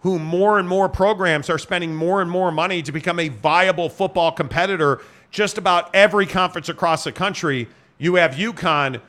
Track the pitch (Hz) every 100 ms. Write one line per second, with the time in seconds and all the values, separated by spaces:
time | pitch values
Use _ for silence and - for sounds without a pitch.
0 | 185 180 156 175 202 208 185 185 190 -
1 | 190 208 180 156 139 160 - 180 170 156
2 | 165 196 175 180 185 156 175 180 151 156
3 | 180 170 160 113 156 165 190 175 165 -
4 | 190 185 165 156 147 156 190 190 147 135
5 | - - _ - 208 - 190 175 170 196
6 | 202 202 196 185 180 175 156 165 170 160
7 | 156 - 190 185 160 135 113 - _ _
8 | 156 180 165 131 214 196 175 151 139 123